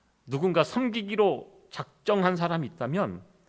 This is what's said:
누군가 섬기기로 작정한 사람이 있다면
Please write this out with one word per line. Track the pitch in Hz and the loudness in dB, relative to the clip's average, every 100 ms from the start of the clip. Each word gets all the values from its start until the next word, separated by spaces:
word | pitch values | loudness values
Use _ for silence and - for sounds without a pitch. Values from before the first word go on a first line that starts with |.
| _ _ | _ _
누군가 | - 135 185 170 | -8 -2 2 2
섬기기로 | 151 240 254 226 196 214 202 131 - - _ | 2 0 -2 -2 -2 2 2 2 -6 -20 _
작정한 | - - _ - 208 180 180 | -14 -14 _ 0 2 2 2
사람이 | 170 165 131 | 0 -2 -4
있다면 | - 123 175 139 90 - _ | -6 -4 -2 -4 -6 -14 _